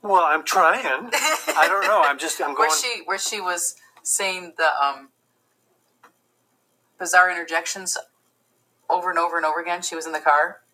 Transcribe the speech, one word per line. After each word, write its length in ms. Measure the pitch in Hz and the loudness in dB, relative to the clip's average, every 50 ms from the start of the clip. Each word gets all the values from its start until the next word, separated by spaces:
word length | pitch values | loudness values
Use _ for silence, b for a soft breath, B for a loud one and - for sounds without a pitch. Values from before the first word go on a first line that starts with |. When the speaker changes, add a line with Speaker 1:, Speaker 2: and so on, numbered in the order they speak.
Speaker 1:
Well, 220 | - 208 196 180 170 | 0 4 4 4 6
I'm 200 | 156 151 160 156 | 4 2 0 0
trying. 400 | - - 196 175 160 185 254 254 | 0 2 4 6 4 4 2 0
Speaker 2:
<laughs> 280 | 147 131 135 220 240 285 | -2 -4 -4 -4 -4 -4
Speaker 1:
I 540 | 285 262 311 311 - - - - 160 156 170 | -2 0 0 -2 -2 -4 -4 2 2 4 4
don't 160 | 185 196 190 | 2 0 2
know. 160 | 190 214 196 160 | 2 4 4 4
I'm 140 | 143 143 | 2 2
just, 240 | 139 165 160 - - | -2 -4 -6 -4 -4
I'm 140 | 170 151 - | -4 -4 0
Speaker 2:
Where 120 | 135 156 | 0 2
Speaker 1:
going 120 | 151 160 156 | 2 2 0
Speaker 2:
she, 200 | - 247 233 220 165 | -2 -4 -6 -8 -6
where 140 | - 190 190 | -6 -6 -4
she 200 | - - 226 208 | -4 -6 -6 -6
was 360 | 185 180 180 175 175 - - b b b b b | -4 -6 -4 -4 -6 -8 -8 b b b b b
saying 520 | b - - - 202 190 185 185 180 170 160 | b -4 -2 -2 -2 -4 -4 -6 -10 -14 -6
the, 80 | - 165 156 - - 143 | 0 0 0 2 2 0
um, 260 | 143 139 135 135 _ _ _ _ _ _ _ _ _ _ _ _ _ _ _ _ _ _ _ _ _ _ _ _ _ _ _ _ _ _ _ _ _ _ _ _ _ _ _ | 0 0 -4 -14 _ _ _ _ _ _ _ _ _ _ _ _ _ _ _ _ _ _ _ _ _ _ _ _ _ _ _ _ _ _ _ _ _ _ _ _ _ _ _
bizarre 300 | 180 170 - 180 180 180 | -6 2 4 4 4 4
interjections 680 | 180 170 165 160 165 165 165 - - 196 190 180 - - - _ _ _ _ _ _ _ _ _ _ _ _ _ _ _ _ _ | 2 -4 -6 -4 -4 -4 -2 -4 -8 -8 -6 -6 -6 -8 -8 _ _ _ _ _ _ _ _ _ _ _ _ _ _ _ _ _
over 220 | 170 180 175 185 | -2 0 0 0
and 80 | 170 165 | 0 0
over 180 | 170 170 165 | 0 0 -2
and 80 | 170 160 | -2 -2
over 140 | 156 156 170 | 0 -2 -2
again. 220 | 170 175 175 175 175 | -4 -4 -6 -6 -6
She 120 | - 170 | -8 -8
was 120 | 160 160 | -8 -8
in 40 | 160 156 | -6 -8
the 60 | 151 | 0
car. 420 | - 156 143 147 156 175 - - _ _ | 2 4 4 4 2 0 -4 -14 _ _